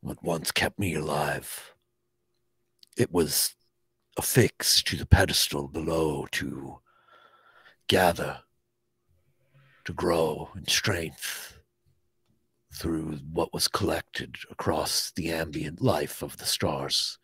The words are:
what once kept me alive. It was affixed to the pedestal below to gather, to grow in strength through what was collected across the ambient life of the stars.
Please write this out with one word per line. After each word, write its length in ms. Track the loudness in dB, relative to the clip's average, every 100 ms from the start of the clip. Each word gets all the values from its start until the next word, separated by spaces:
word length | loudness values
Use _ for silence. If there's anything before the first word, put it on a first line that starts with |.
what 220 | -8 -6
once 280 | -4 -2 -2
kept 280 | 0 0 0
me 160 | 0
alive. 800 | 0 0 0 0 -2 -6 -14 -14 _ _ _ _ _ _ _ _ _ _ _ -20 0
It 160 | 2
was 420 | 4 2 2 -2 -4 _ _ _ _ _ -6
affixed 720 | 2 4 4 _ 2 4 2
to 80 | -4
the 100 | 6
pedestal 640 | 6 8 4 2 0 -4
below 580 | -4 0 2 2 0 -4
to 460 | -4 -4 -6 -12 -14 _ _ _ -20 -20 _ _ -20 -20 _ 2
gather, 520 | 6 6 4 -4 -6 _ _ _ _ _ _ _ _ _ _ _ _ _ _
to 80 | -10
grow 580 | -2 2 4 2 0 -8 -10
in 100 | 0
strength 920 | 0 2 -2 -4 -6 -10 -8 -12 -18 _ _ _ _ _ _ _ _ _ _ _
through 460 | -8 -4 -2 -4 -8 -6
what 200 | -4 -2
was 160 | 0 -2
collected 680 | 0 0 0 -4 -10 -10 -12 -16
across 600 | -4 0 0 0 -2 -2 -4
the 140 | -4
ambient 500 | -2 -4 -4 -6 0
life 420 | 2 2 -2 -6
of 140 | -10 -8
the 60 |
stars. 720 | -4 0 0 -2 -2 -2 -2 -6